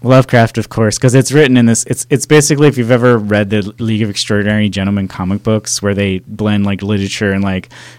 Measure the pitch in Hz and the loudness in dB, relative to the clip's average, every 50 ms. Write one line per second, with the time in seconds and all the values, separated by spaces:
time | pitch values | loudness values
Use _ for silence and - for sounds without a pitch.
0 | - 123 131 131 123 - 127 120 113 110 - 117 104 - - 117 113 107 - - | 0 2 4 4 4 4 2 2 2 2 0 -6 -8 -6 -2 -2 -2 0 0 0
1 | - 127 117 135 127 - 127 151 151 127 127 123 117 117 113 - - - 120 - | 0 2 4 2 2 2 2 2 4 4 4 4 4 2 2 0 -2 -6 -6 -6
2 | - - 147 120 - - 151 151 143 - 156 143 151 147 117 123 117 113 127 117 | -4 -4 -4 -2 0 2 2 4 4 2 2 2 2 2 2 2 0 0 2 2
3 | 120 123 120 110 104 104 107 104 104 98 110 104 92 107 - - 117 110 110 104 | 4 2 2 2 0 0 0 0 0 0 -2 -4 -4 -4 -8 -8 -6 -4 -2 -2
4 | 110 101 101 - - - 107 104 101 104 107 107 107 101 92 101 95 101 101 98 | -2 -4 -4 -6 -4 -2 -2 -2 0 0 0 0 0 -2 -2 -2 -2 -2 -2 -2
5 | 95 92 - - 92 92 101 101 - 113 110 107 - - - - 104 101 98 98 | -4 -6 -6 -6 -6 -4 -4 -4 -2 -2 -2 -2 -2 -6 -8 -4 -2 -2 -2 -2
6 | 101 98 95 92 - - 107 104 107 104 104 101 101 101 98 90 101 101 107 98 | -2 -2 -4 -6 -8 -10 -8 -4 -2 -2 0 0 -2 -2 -4 -4 -4 -4 -4 -2
7 | 98 95 - - 110 98 98 98 98 98 95 92 - - - - - - - | -4 -4 -4 -2 -2 -2 0 0 -2 -2 -4 -6 -8 -12 -20 -20 -20 -20 -20